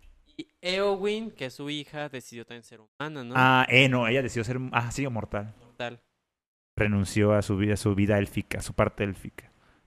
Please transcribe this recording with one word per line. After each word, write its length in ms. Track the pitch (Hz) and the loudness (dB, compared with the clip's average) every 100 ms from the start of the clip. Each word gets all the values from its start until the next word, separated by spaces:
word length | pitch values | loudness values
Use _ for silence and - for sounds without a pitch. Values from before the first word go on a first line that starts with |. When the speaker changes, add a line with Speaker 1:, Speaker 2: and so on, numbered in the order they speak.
| - _ _ - | -20 _ _ -20
Speaker 1:
Y 100 | - _ | -20 _
Eowyn, 680 | 180 190 202 190 208 214 226 | -4 0 0 0 -2 -4 -6
que 140 | - 127 | -8 -10
es 60 | |
su 160 | - 143 | -8 -8
hija, 380 | 147 143 151 147 | -8 -8 -10 -10
decidió 360 | 131 - 117 113 | -10 -14 -16 -16
también 180 | 120 | -18
ser 160 | - 113 | -20 -20
humana, 420 | 107 - 151 147 | _ -12 -10 -8
¿no? 100 | 120 123 | -2 4
Speaker 2:
Ah, 280 | 127 131 127 | 6 6 6
eh, 180 | 123 135 | 6 6
no, 180 | 123 113 | 4 2
ella 140 | 131 | 0
decidió 220 | 123 117 | 0 -2
ser, 160 | 113 127 127 | -4 -4 -4
ah, 180 | 120 120 | -2 -2
sí, 140 | 123 139 | -4 -4
o 60 | |
mortal. 420 | 113 - 104 107 - | -4 -6 -6 -8 -12
Speaker 1:
Mortal. 420 | - - 120 120 _ _ _ _ _ _ _ - | -20 -12 -10 -10 _ _ _ _ _ _ _ -2
Speaker 2:
Renunció 560 | 104 101 95 107 104 | 0 2 0 2 4
a 80 | 104 | 4
su 140 | 101 95 | 2 0
vida, 160 | 104 | 0
a 40 | 101 | 0
su 180 | 107 98 | 2 2
vida 220 | 101 104 | 4 2
élfica, 420 | 101 104 - - | 0 -4 -6 -8
a 20 | |
su 120 | - | -6
parte 320 | - 107 - 101 | 0 0 0 -4
élfica, 440 | 92 - - - _ _ _ | -6 -12 -18 -20 _ _ _